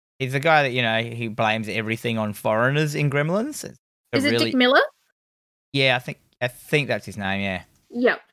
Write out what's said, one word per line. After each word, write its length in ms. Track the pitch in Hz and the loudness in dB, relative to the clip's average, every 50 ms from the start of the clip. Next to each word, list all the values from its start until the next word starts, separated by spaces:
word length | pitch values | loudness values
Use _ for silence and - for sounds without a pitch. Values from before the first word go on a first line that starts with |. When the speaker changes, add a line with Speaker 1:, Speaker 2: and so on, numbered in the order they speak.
| _ _ _ - | _ _ _ -6
Speaker 1:
He's 140 | 135 127 135 | -4 -2 -2
the 60 | 139 | 0
guy 220 | 135 165 160 151 | 2 4 4 4
that, 80 | 143 131 | 4 2
you 120 | 120 127 120 | 0 0 0
know, 180 | 113 113 113 | 0 0 0
he 260 | 117 117 117 117 120 113 | -2 -4 -6 -6 -6 -6
blames 380 | 107 120 113 110 107 113 110 | -2 0 0 0 0 0 -2
everything 520 | 107 90 113 107 107 113 113 - 117 113 110 | -4 -4 -4 -2 -2 -4 -4 -2 -2 -2 -2
on 140 | 107 107 104 | -2 -4 -4
foreigners 600 | - - 110 107 110 120 127 143 151 156 151 147 | -2 0 0 2 2 2 2 2 2 0 0 0
in 160 | 151 147 143 | 0 0 0
Gremlins. 540 | 135 143 143 156 180 208 233 302 285 - - | 0 0 0 0 -2 -2 -2 -4 -8 -10 -12
It's 160 | - - _ _ _ _ _ _ _ - | -14 -16 _ _ _ _ _ _ _ -2
a 40 | |
Speaker 2:
Is 80 | - 262 | 0 0
it 60 | 285 233 | 2 2
Speaker 1:
really 120 | 240 311 | 2 0
Speaker 2:
Dick 80 | - - | 2 2
Miller? 280 | 254 247 247 269 320 554 605 - _ _ _ _ _ _ _ _ _ _ _ _ _ _ _ - | 2 4 4 4 4 2 0 -4 _ _ _ _ _ _ _ _ _ _ _ _ _ _ _ 0
Speaker 1:
Yeah, 220 | 139 135 131 127 | 2 2 4 2
I 40 | 127 | 0
think, 200 | - - 143 _ _ _ _ - | -2 -6 -14 _ _ _ _ -6
I 80 | 123 | -6
think 420 | 123 - - - - 160 151 139 113 | -6 -6 -8 -6 -2 0 0 0 0
that's 180 | 117 104 - | -4 -4 -6
his 100 | 104 92 | -8 -8
name, 240 | 101 101 95 98 98 | -6 -4 -2 -2 -2
yeah. 220 | 98 98 95 87 - _ _ _ _ - | -2 -2 -4 -4 -8 _ _ _ _ -10
Speaker 2:
Yep. 320 | - 240 254 226 - - - _ | -4 0 0 0 0 0 -6 _